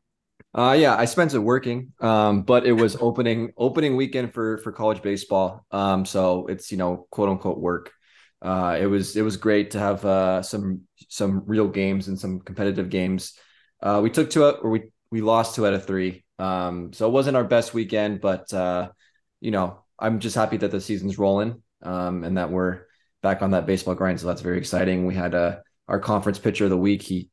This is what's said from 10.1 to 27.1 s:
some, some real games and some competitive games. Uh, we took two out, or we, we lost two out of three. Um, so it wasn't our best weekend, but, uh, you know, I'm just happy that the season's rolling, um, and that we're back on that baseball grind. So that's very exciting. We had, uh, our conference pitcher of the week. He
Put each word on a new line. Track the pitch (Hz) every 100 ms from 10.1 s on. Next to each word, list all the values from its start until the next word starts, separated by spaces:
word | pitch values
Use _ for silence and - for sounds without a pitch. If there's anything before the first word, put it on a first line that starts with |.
| 95 92 92
some, | 92 107 98 92 - _ _
some | - 101 98 98
real | 107 104
games | 98 95 98 95
and | 95
some | 95 92
competitive | - 95 101 98 92
games. | 92 92 95 - - _ _ _ _
Uh, | 101 104
we | 110
took | 117 156
two | 165 147
out, | 139
or | 113
we, | 110 104 _ _
we | 113
lost | 107 113 113 -
two | 131
out |
of | 98 98
three. | 95 92 90 _ -
Um, | 92 92 90 87 87
so | - 110
it |
wasn't | 127 139 135
our | 110
best | 117 113
weekend, | 117 107 110 104 101
but, | 98 92 -
uh, | 98 90 90 92 - _ _ _ _
you | -
know, | 104 90 95 _ -
I'm | 110 113
just | 110 101
happy | 110 110
that | 104
the | 98
season's | 98 104 95 98
rolling, | 98 98 110 117 _ _
um, | - 90 90 90
and | 85 92
that | 85
we're | 92 90 90 - _ _ _
back | 98 95
on | 98
that | 92 80
baseball | 95 - 90
grind. | 92 87
So | 85
that's | 87
very | 87 90
exciting. | - 90 92 92 90
We | 92
had, | 87
uh, | 87 87 98 - _ -
our | 98
conference | - 107 101 98
pitcher | - 104 101
of |
the | 92
week. | 98 101
He | -